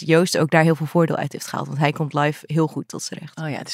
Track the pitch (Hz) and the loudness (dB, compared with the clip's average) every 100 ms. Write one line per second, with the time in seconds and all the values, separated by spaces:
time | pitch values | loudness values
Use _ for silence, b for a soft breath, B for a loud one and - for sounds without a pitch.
0 | 156 160 185 - 156 165 160 160 151 175 | 2 4 4 2 2 4 4 4 2 2
1 | 160 - - - - - 143 143 147 151 | 2 0 -4 -8 -10 -8 -6 0 0 0
2 | 151 147 147 151 - 156 156 143 - - | -4 0 0 -2 -4 0 0 -2 -8 -10
3 | - - 156 - 156 131 - | -10 -12 -14 -10 -8 -6 -8